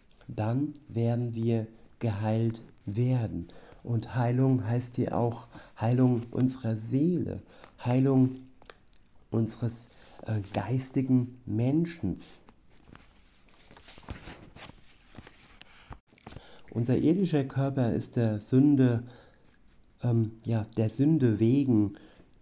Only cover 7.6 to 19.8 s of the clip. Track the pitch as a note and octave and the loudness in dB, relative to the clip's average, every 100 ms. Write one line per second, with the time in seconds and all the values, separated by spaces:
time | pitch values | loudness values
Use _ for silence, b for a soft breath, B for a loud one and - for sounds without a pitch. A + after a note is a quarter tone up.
7.6 | B B A#2+ B2+ C3 C3+ C3 C3 - - | B B -2 2 4 4 4 2 -16 -20
8.6 | - - _ - _ - _ A2 A2+ - | -20 -20 _ -20 _ -20 _ -2 -2 -2
9.6 | A#2+ - - B B B - A2 F#2+ - | -6 -6 -16 B B B -6 -6 -4 -6
10.6 | G2+ C3 C3 C#3 C3 B2+ A#2+ - - G#2 | -2 -4 -2 -4 2 2 2 -8 -6 -2
11.6 | B2 D3+ E3+ - F#2+ E2+ - - - _ | 0 2 0 -4 -6 -6 -10 -18 -20 _
12.6 | _ - - - - _ - _ _ - | _ -20 -20 -20 -20 _ -20 _ _ -20
13.6 | - - - - - - - - - - | -20 -20 -20 -20 -16 -14 -14 -20 -20 -20
14.6 | - - - - - - - - - - | -20 -20 -20 -20 -20 -20 -20 -20 -20 -20
15.6 | - - - - _ - - B B B | -20 -20 -20 -20 _ -20 -20 B B B
16.6 | B - A#2+ A#2 C#3 F3 F#3 D3+ C3+ C3 | B -4 0 2 4 2 2 0 -2 -2
17.6 | C3+ C3+ A#2 E2+ A#2+ - A2+ G#2+ - B2+ | -2 0 0 0 -2 -2 0 -2 2 4
18.6 | D3 C#3 B2+ A#2 B B B B B B | 6 6 4 2 B B B B B B
19.6 | - _ | -20 _